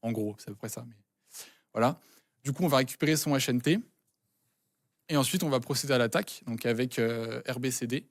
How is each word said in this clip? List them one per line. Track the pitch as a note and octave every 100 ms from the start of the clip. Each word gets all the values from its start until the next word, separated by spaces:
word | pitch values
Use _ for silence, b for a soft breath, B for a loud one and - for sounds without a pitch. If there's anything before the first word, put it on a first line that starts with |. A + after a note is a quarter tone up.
En | A#2
gros, | A2 G#2+ G2+
c'est | -
à |
peu | G2+
près | A2
ça, | A2+ A#2+
mais | A2 _ _ B B B B B
voilà. | - A#2+ - b b b b
Du | C3+
coup, | C#3
on | F3+
va | C#3
récupérer | C3 - D3 D#3
son | D#3
H | C#3 B2+
N | B2
T. | B2 F#3+ - _ _ _ _ _ _ _ _ _ _ _ _
Et | D3+
ensuite, | C3 F#3
on | E3+
va | C3+
procéder | A#2+ C3+ C#3
à | C3
l'attaque, | A#2 - - -
donc | - A2+
avec, | A#2+ A#2 B2+ B2
euh, | A2+ A#2 A2+ A#2 -
R | B2
B | C3
C | B2 A#2+
D. | B2+ -